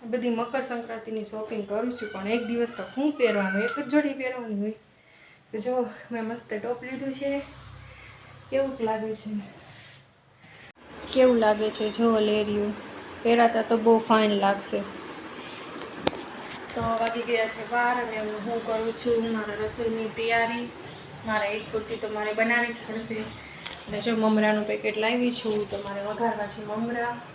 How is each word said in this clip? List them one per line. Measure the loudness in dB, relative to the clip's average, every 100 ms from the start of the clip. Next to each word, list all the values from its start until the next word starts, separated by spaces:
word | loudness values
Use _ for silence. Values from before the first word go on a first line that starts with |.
| -2
બધી | -2 0
મકર | 0 0 -2
સંક્રાંતિની | -4 -6 -6 -10 -6 -6
શોપિંગ | -6 -8 -6 -6 -2
કરું | -2 -2 -4
છું, | -6
પણ | -6 0
એક | 0 2
દિવસ | 0 0 -2
તો | -8 0
હું | 0
પહેરવાનું, | 4 4 4 2 2
એક | 0 -2
જ | 2
જોડી | 4 4
પહેરવાની | -2 -4 -4 -4 -2
હોય. | -2 -4 -14 _ _ -20 -20 -20 _
તો | -6
જો | 0 0 0 -4 -8
મેં | -6
મસ્ત | -4 -6 -6
ટોપ | -6 -4 -6
લીધું | -6 -6 -6
છે, | -2 -2 -2 -4 -16 -18 -18 -18 -18 -20 -20 -20 -20 -2
કેવું | 0 0 0
લાગે | 0 0 -2 -6
છે? | -4 -6 -6 -16 -20 -20 -20 -20 -20 _ _ _ -20 -20 -20 -20 -20 -16 -2
કેવું | 6 8 8
લાગે | 6 4 2
છે? | 0 -4
જો | 4 4 6
લેરિયું | 4 4 2 0 0 -4 -10 -14 -14 -2
પહેરાતા | 4 6 6 6
તો | 2 4
બહુ | 8 6
ફાઇન | 8 6 6
લાગશે. | 6 4 2 0 -4 -4 -10 -12 -12 -12 -12 -12 -12 -12 -12 -12 -2 -2 -2 -10 -12 -12 -12 -8 -4
તો |
વાગી | 0 2 0 -2
ગયા | 0 0 0
છે | -4 -2
બાર | 0 2 2
અને | -2 -4
હું | -4 -4 -4 -4 -2
કરું | -2 -2
છું | -2 2 2 2
મારા | -2 -2 -4 -4
રસોઈની | -2 -2 -2 -4 -2
તૈયારી. | 2 2 2 -2 -6 -10 -14 -14 -14 -12 -2
મારે | -2 0
એક | -4 -4
કુર્તી | -6 -4 -6
તો | -4
મારે | -4 -2
બનાવી | 0 2 2 0
જ | -4 -8
પડશે. | -8 -6 -6 -6 -10 -14 -14 -12 -12 -6
અને | -4
જો | 0 4
મમરાનું | 4 6 6 4 0
પેકેટ | -2 -2 0
લાવી | 0 2 0
છું, | 0 -2 -2 -2
તો | -6
મારે | -6 -6
વઘારવા | -6 0 0 0 -6
છે | -6 -6
મમરા. | -4 -2 0 -2 -4 -10